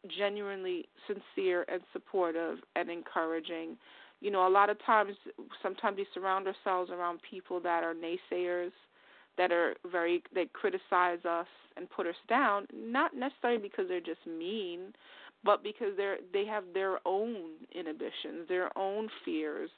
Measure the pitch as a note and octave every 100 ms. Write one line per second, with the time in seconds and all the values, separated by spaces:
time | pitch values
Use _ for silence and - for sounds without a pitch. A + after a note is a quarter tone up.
0 | F#3+ E3+ G3+ G#3 G3+ G3 F#3 F3+ - _
1 | - G3+ - - F#3 F3 - F3+ - -
2 | - G3 F3 E3 E3 E3 - - F3 E3+
3 | E3 F#3 D#3+ E3 D#3+ E3 E3 D#3+ - -
4 | - _ G#3 G3 F#3 G3 G3+ G#3 - A3
5 | G3+ G3+ - - - - G3 F#3+ A3 G3
6 | G3 - F#3+ F#3+ F#3+ F#3+ - F#3 F3+ F3+
7 | F3 E3+ - F#3+ - F3+ F3 E3+ E3 E3
8 | E3 F3+ - F3 F3+ F3 F3 - _ _
9 | - - - - F3+ E3+ E3 - F3+ F3
10 | E3+ F3 - F#3 E3+ - G3+ F#3 - F#3
11 | F3+ F3 F3 E3+ F3 - - - F3+ -
12 | F3 E3+ - A#3+ C4 G3+ G3+ - A3+ B3
13 | E4 B3+ B3+ - B3 A#3+ G3+ - F#3 F3+
14 | E3 D#3+ - E3 E3+ A3 F#3 E3+ F#3+ -
15 | - - - _ G3+ G3+ G#3 G#3 G#3+ F#3+
16 | G3 F#3 F3+ G3+ G#3 G#3+ F#3 F3+ F#3+ F#3
17 | - F#3+ A3+ A3 E3 D#3+ - F3 E3 D#3
18 | - - - E3 E3 F3+ F3+ - G3 G3+
19 | A3 - - D#3+ D#3 C#3+ D#3+